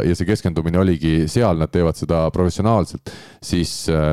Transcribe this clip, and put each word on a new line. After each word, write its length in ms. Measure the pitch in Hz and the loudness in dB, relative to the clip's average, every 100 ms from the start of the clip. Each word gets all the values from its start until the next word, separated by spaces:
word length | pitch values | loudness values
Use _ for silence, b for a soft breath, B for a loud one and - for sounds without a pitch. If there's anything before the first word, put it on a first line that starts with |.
ja 120 | 67 87 | 0 0
see 80 | 92 | 0
keskendumine 480 | 107 92 82 80 87 | 0 -2 -2 0 2
oligi 300 | 95 82 80 80 78 | 2 2 2 2 2
seal, 260 | 120 113 82 | 2 2 2
nad 140 | 78 | 0
teevad 240 | 90 82 - | 0 0 -2
seda 300 | 73 82 80 | -2 0 0
professionaalselt, 760 | - 90 - 104 110 85 - - B B B | 0 -2 0 2 2 0 -6 -14 B B B
siis, 460 | - 87 82 - - | -4 -2 -2 -4 -2
äh, 220 | 80 76 | 0 2